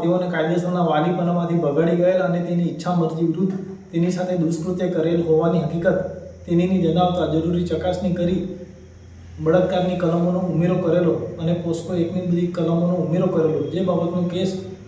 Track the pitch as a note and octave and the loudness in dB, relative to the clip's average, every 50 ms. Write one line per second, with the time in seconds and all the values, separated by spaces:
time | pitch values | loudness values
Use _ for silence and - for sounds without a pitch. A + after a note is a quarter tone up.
0 | E3 E3+ F3+ F3+ F3+ F3 E3 D#3+ D#3 E3+ F3 F3 F3 F3 F3 F3 F3 D#3 D3+ D3+ | 0 0 2 2 0 -2 -2 -2 0 0 0 0 0 0 0 0 2 2 2 2
1 | E3+ F3 - F3 F3 F3 F3 F3 E3 D#3+ E3+ E3 D3+ C#3+ C#3 D#3 E3 F3 F3+ F3 | 2 2 0 0 0 0 0 0 0 0 0 0 0 2 2 2 2 2 2 2
2 | F3+ F3+ F#3+ F#3 F3+ E3+ E3+ F3 E3+ E3+ F3 E3+ E3+ D3+ C#3 - - F3+ F3+ E3+ | 4 4 4 2 2 2 0 0 -2 -2 0 0 0 -2 -2 -4 -4 -2 0 0
3 | D#3+ D#3 D#3+ E3 E3+ D#3+ D#3+ F3+ G3 F#3 - - - - - - - - - E3+ | 0 0 0 0 0 0 0 0 0 -2 -2 -4 -8 -10 -14 -16 -14 -6 -2 0
4 | F3 F#3 F3+ F3 F#3 F3+ F3+ F3 D#3 D#3 E3 - - F#3 F3 F3+ F#3 F3 E3+ D#3+ | 0 0 0 -2 -2 -2 0 0 0 0 0 -2 -2 -4 -2 -2 -2 -2 0 0
5 | D#3 E3 E3+ E3+ E3+ D#3+ D#3 D#3 E3+ E3+ - D#3+ D3+ - - E3+ - F#3 E3 - | 0 2 2 2 2 4 4 4 4 4 2 2 0 0 -2 0 2 2 2 2
6 | - - - - - - - - - F3 E3+ E3+ F3+ F#3 F#3+ F3+ E3 D#3+ D#3+ F3+ | -2 -6 -8 -12 -14 -16 -16 -14 -4 0 2 2 4 4 2 2 2 2 4 4
7 | F3+ F3+ F3 F3+ D#3+ D3+ D#3 D#3+ D#3+ F3 F3 F3 F3 D#3+ E3 D#3 E3 F3+ - - | 2 2 2 0 0 0 0 0 0 0 0 0 0 -2 -2 -2 0 -2 -2 0
8 | G3+ F#3 E3 E3+ F3 F3 F#3+ - - - - - - - - - - - - - | 0 -2 0 0 0 0 0 0 -2 -6 -8 -12 -14 -16 -18 -20 -20 -20 -20 -20
9 | - - - - - - - - D#3 D#3 E3+ F#3 F3+ F3+ F#3+ F3+ F3 F3+ F3+ E3+ | -20 -20 -20 -20 -20 -18 -12 -4 0 2 4 4 4 2 0 0 0 0 0 0
10 | F3 E3 E3+ F3 F3 F3+ F3+ F3+ - E3+ D3+ D#3 F3 F#3 F#3+ F3+ E3+ D#3+ D#3+ F3 | 0 0 2 2 2 2 0 0 -2 0 0 0 2 2 2 0 2 2 2 4
11 | F3 D#3+ - - - - - - E3 E3+ F3 - D#3+ E3+ D#3+ - - - F#3 E3+ | 4 2 0 0 -2 -6 -8 -4 -2 -2 -2 -2 -2 -4 -4 -4 -4 -4 -2 -2
12 | E3+ F3 - F#3 F3+ F3 E3+ F3 F3 E3+ - E3+ D#3+ E3 E3+ E3+ F3 F3 F3+ E3+ | -2 0 -2 -4 -2 0 0 0 0 -2 -2 -2 0 0 2 2 2 2 0 0
13 | D3 D3+ E3 F3+ F#3 F#3 - E3 D#3+ D3+ C#3+ C#3 - - D#3+ F#3 F#3+ F3+ E3+ D#3+ | 0 0 0 0 0 2 2 2 2 2 2 0 -2 -2 -2 -2 0 0 0 0
14 | E3+ E3+ F3 F3+ F3 F3 E3 F#3 G3 F#3+ - - - - - - - | 0 0 0 -2 -2 -2 -2 -2 -2 -2 -4 -4 -8 -10 -14 -16 -16